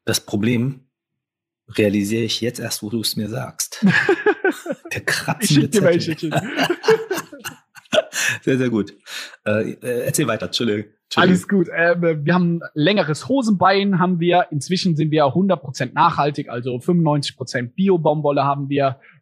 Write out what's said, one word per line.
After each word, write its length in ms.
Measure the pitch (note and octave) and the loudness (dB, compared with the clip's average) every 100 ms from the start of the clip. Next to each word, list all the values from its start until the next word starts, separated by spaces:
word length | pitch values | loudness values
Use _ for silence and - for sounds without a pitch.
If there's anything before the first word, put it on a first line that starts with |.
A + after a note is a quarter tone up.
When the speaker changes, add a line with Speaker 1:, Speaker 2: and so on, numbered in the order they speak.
| - | -4
Speaker 1:
das 200 | A2 - | -4 -4
Problem 560 | G#2 G#2+ A#2+ B2+ C#3 _ _ _ _ _ _ _ _ - | -2 0 0 -2 -6 _ _ _ _ _ _ _ _ -6
realisiere 540 | A#2 G#2 G#2 G2+ A2+ | 0 2 2 0 -2
ich 200 | A2+ - | -2 -4
jetzt 180 | A2+ A#2 | -4 -6
erst, 240 | A2+ - | -8 -8
wo 80 | G#2+ | -6
du 100 | A2+ | -4
es 140 | G#2 - | -4 -4
mir 120 | G#2+ | -6
sagst. 560 | B2 D#2 - - - G3+ - - F4+ G#4+ - | -6 -8 -10 -10 0 2 4 2 2 0 0
Speaker 2:
<laughs> 560 | F#4+ - F4 - E4+ | -2 -4 -8 -10 -8
Speaker 1:
Der 80 | - | -6
kratzende 420 | - - - - | -4 -4 -4 -4
Speaker 2:
Ich 60 | G#3+ | 2
schick 220 | D3 - | 2 4
dir 100 | G#3 | 2
mal, 180 | F#3 E3+ | 4 2
Speaker 1:
Zettel. 140 | - | 0
Speaker 2:
ich 60 | D#3 | -6
schick 100 | D#3+ | -4
dir. 120 | D#3 G#3+ | -4 -4
<laughs> 1900 | D4+ C4+ F4 - A4 - F4+ - C#4+ G#3+ - _ - - - - - - A2 | -2 -2 0 2 2 0 -8 -8 -16 -16 -18 _ -20 -2 -2 0 -2 -4 -2
Speaker 1:
Sehr, 160 | - C3 | 0 0
sehr 120 | B2+ | 2
gut. 240 | A2 G2 - - - - - G#2+ | 0 -2 -8 -16 -14 -14 -8 -2
Äh, 260 | G#2+ G#2+ | 0 -2
äh, 340 | - B2 B2 - | -6 -6 -4 -2
erzähl 220 | - C3 | -2 -2
weiter, 200 | A2 F2+ | -2 -4
Entschuldigung. 380 | - A#2+ G#2 G#2 _ _ | -2 0 -2 -6 _ _
Entschuldigung. 120 | - | 2
Speaker 2:
Alles 300 | F3+ F#3 - | 4 4 2
gut. 200 | G3+ E3 E3 | 0 0 0
Ähm, 500 | E3+ F3 E3+ D#3 C#3+ | 2 2 2 0 2
wir 80 | |
haben 280 | F3+ F3 E3+ | 2 2 0
ein 80 | - | -4
längeres 540 | D3+ D#3 G#3 D3+ D3 - | 0 2 2 0 -4 0
Hosenbein, 720 | C4+ A3+ F#3+ F3+ G3 G3+ F3+ | 0 2 2 4 4 2 2
haben 200 | F3+ F3 | 2 2
wir. 280 | F3 F3 F3 | 2 2 2
Inzwischen 440 | D3+ - F3+ F#3+ D#3 | -4 -4 -2 0 0
sind 160 | D#3 | 2
wir 220 | D#3 C#3+ | 2 2
hundert 280 | E3+ G3 E3+ | 2 2 0
Prozent 320 | C#3 - B2 | -4 -6 -4
nachhaltig, 560 | C3 E3 D#3 D3 D3 C#3 | 2 2 2 0 -2 -6
also 300 | A#2+ B2+ B2 | -8 -6 -4
fünfundneunzig 580 | - F3 D#3 D3 - - | 0 2 2 0 -2 -8
Prozent 380 | B2 B2+ B2 - | -8 -6 -6 0
Bio-Baumwolle 680 | G3 F3+ D3+ D3+ D3 C#3+ | 2 2 2 2 0 0
haben 260 | C#3 C#3+ C#3 | 0 -2 -2
wir, 300 | C#3 C3+ C3 - _ | 0 0 -2 -12 _